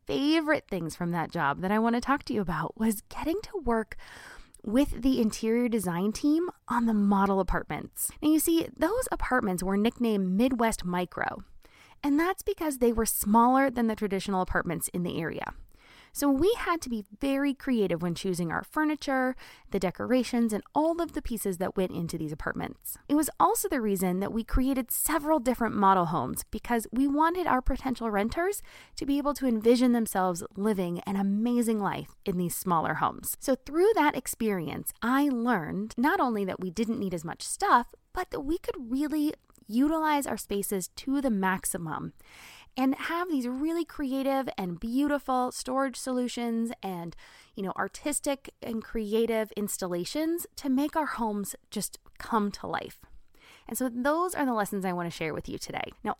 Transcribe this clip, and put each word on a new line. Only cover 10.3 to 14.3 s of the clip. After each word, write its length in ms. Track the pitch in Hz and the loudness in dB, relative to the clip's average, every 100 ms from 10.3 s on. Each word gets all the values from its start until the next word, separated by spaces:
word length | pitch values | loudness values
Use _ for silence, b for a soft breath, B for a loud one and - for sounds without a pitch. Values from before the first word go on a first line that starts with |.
Midwest 560 | 185 254 247 226 214 180 | 4 4 4 0 0 -2
Micro, 580 | 180 180 - - - - - b b b b | -2 -4 -4 -4 -6 -12 -20 b b b b
and 160 | 294 285 | 0 2
that's 240 | 339 392 | 2 0
because 360 | - 403 320 269 | -4 -4 -4 2
they 140 | 240 | 2
were 120 | 226 | 2
smaller 640 | 220 - 208 220 240 262 269 | 0 0 4 6 8 6 4
than 180 | 247 226 | 2 0
the 60 | |
traditional 460 | 214 208 190 190 | 0 -2 -2 0